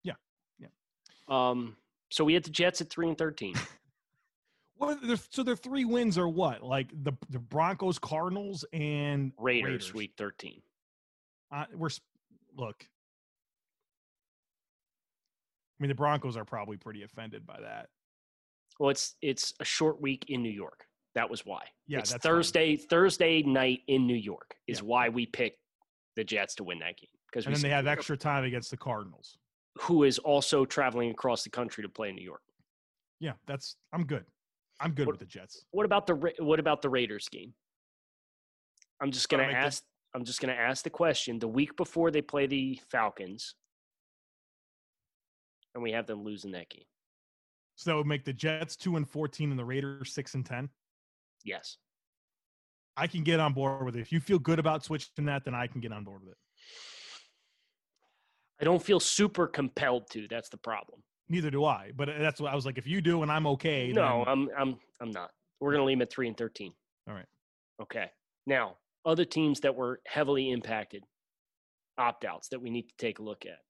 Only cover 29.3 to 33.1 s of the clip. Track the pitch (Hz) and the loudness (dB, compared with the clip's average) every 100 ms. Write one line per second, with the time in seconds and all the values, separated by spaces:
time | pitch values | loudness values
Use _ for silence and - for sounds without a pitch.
29.3 | - _ _ _ - - 170 143 127 151 | -20 _ _ _ -6 4 8 8 6 2
30.3 | 143 135 147 131 - 131 120 117 110 131 | 2 4 2 4 2 0 0 -2 0 0
31.3 | 113 110 - 117 - 101 - 107 95 92 | 0 -4 -6 -6 -6 -12 -8 -8 -8 -14
32.3 | 73 _ _ _ _ _ _ _ | -16 _ _ _ _ _ _ _